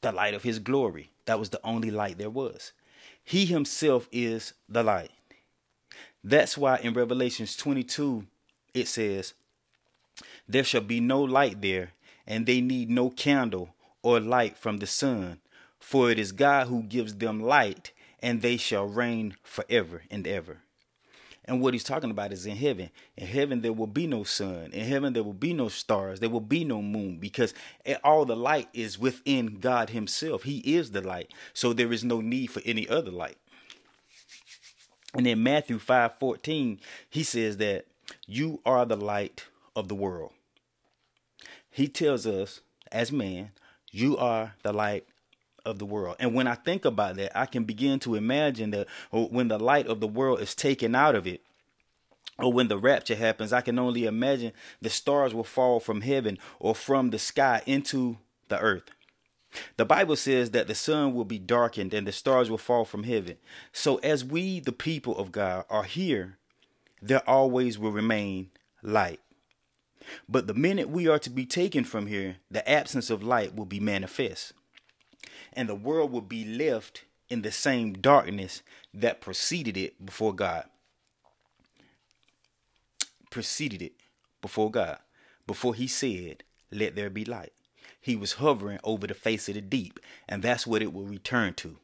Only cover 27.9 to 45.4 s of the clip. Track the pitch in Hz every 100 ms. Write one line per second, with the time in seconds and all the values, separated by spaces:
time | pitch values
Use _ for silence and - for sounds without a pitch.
27.9 | 139 143 156 135 113 123 151 - 117 110
28.9 | 98 123 123 - 135 113 104 120 123 110
29.9 | 117 107 - 160 151 135 143 - 165 139
30.9 | 98 92 90 - - - - 123 117 117
31.9 | 117 120 117 110 127 123 - 113 113 107
32.9 | 135 123 90 78 - _ - - - _
33.9 | _ _ - _ - _ - - _ -
34.9 | _ - - 123 113 117 147 147 117 -
35.9 | 127 117 - 135 - - 156 131 98 -
36.9 | - - 151 151 123 110 101 104 98 -
37.9 | _ - - - 107 156 151 - 127 123
38.9 | 110 104 104 101 - - _ _ - 98
39.9 | 101 98 90 78 _ _ _ _ _ _
40.9 | _ _ _ _ _ - - _ - 143
41.9 | - 156 131 110 98 98 - _ _ -
42.9 | 107 117 143 101 90 104 _ _ _ _
43.9 | 101 127 143 123 113 110 - 107 104 104
44.9 | 101 - _ _ _